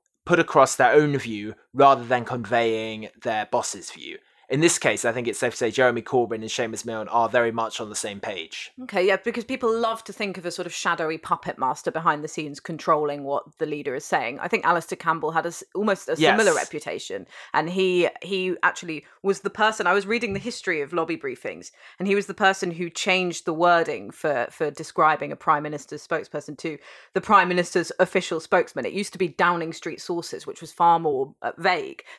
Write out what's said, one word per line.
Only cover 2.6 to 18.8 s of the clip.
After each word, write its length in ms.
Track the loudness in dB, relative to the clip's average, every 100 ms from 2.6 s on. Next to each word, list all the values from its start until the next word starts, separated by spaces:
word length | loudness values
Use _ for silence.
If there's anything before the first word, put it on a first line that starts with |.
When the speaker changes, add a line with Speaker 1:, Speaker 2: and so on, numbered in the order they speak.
| 2 0 -4 -8 -12 _
Speaker 1:
their 240 | -4 -4 -2
boss's 420 | -2 -2 -8 -12
view. 300 | -14 -14 -16 _ _ -4
In 120 | 2
this 180 | 4 4
case, 280 | 0 2 0
I 60 |
think 160 | 0 -4
it's 120 | -2
safe 140 | -2
to 40 | 0
say 140 | -2
Jeremy 320 | 2 2 2
Corbyn 320 | 0 0 0 -4
and 80 |
Seamus 420 | -6 -6 -6 -6 -8
Milne 220 | -8 -2
are 200 | 0 2
very 240 | 2 2
much 300 | 0 -4 -4
on 80 | -8
the 60 | -6
same 240 | -8 -8
page. 520 | -8 -8 -10 -12 -14 -16
Speaker 2:
Okay, 240 | -4 2 4
yeah, 100 | 2
because 260 | 0 -6
people 320 | -6 -4 -2 0
love 280 | -2 -4
to 100 | -10
think 240 | -8 -8 -6
of 80 | -8
a 60 |
sort 160 | -8 -8
of 40 |
shadowy 440 | -4 -2 0 -2 -4
puppet 400 | -4 -4 -4 -4
master 320 | -2 -2 -4
behind 340 | 0 0 0
the 40 | -4
scenes 320 | -8 -10 -10
controlling 640 | -10 -4 2 2 2 -4
what 200 | -4 -4 -4 -6
the 80 | -4
leader 300 | -4 -4 -6
is 100 | -2
saying. 320 | -2 -2 -6
I 80 | -4
think 160 | 0
Alistair 340 | 2 0 0 -4
Campbell 340 | -2 -2 0
had 160 | 0 -2
a 20 |
s-, 140 | -6 -10
almost 360 | -2 0 0 -2
a 60 | 2
Speaker 1:
Yes. 220 | 4 6
Speaker 2:
similar 180 | 6 4
reputation. 680 | 0 -6 -8 -8 -8 -10 -12 -20 -2 0
And 160 | 0
he, 360 | 2 2 4 2 0
he 340 | -6 -2 -2 0
actually 420 | 0 0